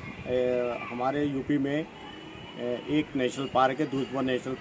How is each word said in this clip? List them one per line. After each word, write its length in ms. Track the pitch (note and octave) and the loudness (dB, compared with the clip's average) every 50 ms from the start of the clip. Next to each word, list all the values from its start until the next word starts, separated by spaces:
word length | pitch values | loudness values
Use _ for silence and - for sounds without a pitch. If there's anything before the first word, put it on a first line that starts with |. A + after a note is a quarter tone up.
| - - - - - - | -10 -12 -12 -10 -6 0
ए, 460 | B2+ B2+ B2 B2 B2 B2 B2 A#2+ A#2 A2 G#2+ - A#2+ | 2 2 4 4 2 2 2 0 -2 -4 -6 -6 -4
हमारे 320 | A#2+ B2 C3 C#3 D3 D3 | -2 0 0 2 2 0
यूपी 340 | D3 C#3 C3 B2+ - D3 C#3+ | 0 0 -2 0 2 2 2
में, 280 | C3+ C#3 C#3+ D3+ D#3+ - - - - - - - - - - - - - - - | 2 2 0 0 -2 -4 -8 -14 -14 -14 -14 -14 -14 -14 -14 -14 -14 -12 -8 -4
ए, 220 | A#2+ A#2+ B2 A#2 - - | -2 -2 -2 -2 -2 0
एक 260 | D3 D3+ D3 - - | 2 2 2 2 0
नेशनल 320 | C#3 B2+ B2 B2 B2+ C#3 B2+ - | 2 2 2 0 0 -4 2 4
पार्क 260 | C3 C3 C3 C3+ B2 | 6 6 6 6 2
है, 60 | D#3 | -2
दूसरा 340 | C#3 C3+ C3+ C3 A2 B2 C3+ | 0 0 -2 -2 -2 -2 -2
नेशनल 360 | C3 C3 B2+ B2 - C3 C3 B2+ | 0 2 0 0 0 -2 -4 2